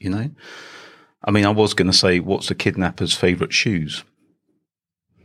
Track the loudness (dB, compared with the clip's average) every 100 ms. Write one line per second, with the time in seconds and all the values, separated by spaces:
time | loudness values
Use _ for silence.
0 | -6 -4 -6 -10 -20 -20 -20 -20 -20 -20
1 | _ _ 0 2 4 4 2 2 2 4
2 | 4 2 0 -4 -4 -4 -2 0 -2 -2
3 | -4 0 0 0 -2 -2 0 -2 -4 -10
4 | -16 _ _ _ _ _ _ _ _ _
5 | _ _